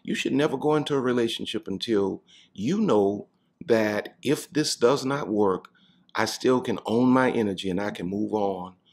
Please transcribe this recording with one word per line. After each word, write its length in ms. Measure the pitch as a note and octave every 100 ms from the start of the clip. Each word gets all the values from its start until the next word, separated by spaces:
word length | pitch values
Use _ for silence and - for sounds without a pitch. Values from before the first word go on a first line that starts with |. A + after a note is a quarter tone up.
You 140 | - -
should 180 | -
never 240 | C3+ D3+ C3+
go 180 | D3 D3+
into 200 | D3 C#3
a 40 |
relationship 680 | B2+ B2 A#2 - G2+ G#2+ -
until 560 | F#2+ - G#2 G2 F#2 _ - _
you 280 | - A2+ G#3
know 460 | G3+ G#2+ G2 G#2 - _ _ - -
that 500 | A2+ G#2+ G#2 - _
if 280 | B2 D3 -
this 240 | D3 D3+ -
does 300 | A#2+ C#3 C3
not 220 | C#3+ F#2
work, 380 | G#2 G2+ F2+ - _ _ _ _ -
I 100 | A2
still 360 | - B2+ B2+
can 180 | B2 G2+ -
own 240 | A2+ B2+
my 220 | C3 B2+
energy 380 | A#2 G#2 F2+ F#2+
and 100 | F2+
I 120 | G#2
can 160 | G#2+ F2+
move 260 | G2+ G#2
on 400 | G#2+ G2 F#2 F2+ F#2 _